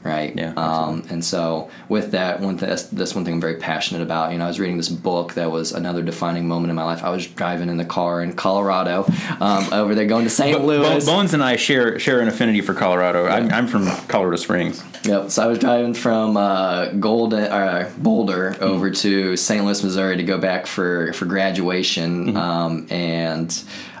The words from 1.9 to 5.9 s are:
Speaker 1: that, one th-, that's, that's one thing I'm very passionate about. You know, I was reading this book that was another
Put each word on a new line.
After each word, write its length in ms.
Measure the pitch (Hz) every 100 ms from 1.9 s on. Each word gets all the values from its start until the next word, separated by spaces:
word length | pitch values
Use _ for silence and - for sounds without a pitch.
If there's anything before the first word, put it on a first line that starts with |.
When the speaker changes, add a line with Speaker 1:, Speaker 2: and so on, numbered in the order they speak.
| 107 -
Speaker 1:
that, 280 | 95 92 87
one 160 | 98 90
th-, 100 | 92
that's, 160 | 87
that's 300 | - 101 90
one 100 | 98
thing 100 | 85
I'm 60 | 82
very 160 | 82 82
passionate 460 | - 80 - 85
about. 280 | 80 80 82
You 60 | 85
know, 60 |
I 40 | 85
was 100 | 85
reading 160 | 92 87
this 100 | 80
book 460 | 82 92 87 87
that 160 | 87 82
was 220 | 82 80
another 280 | 85 87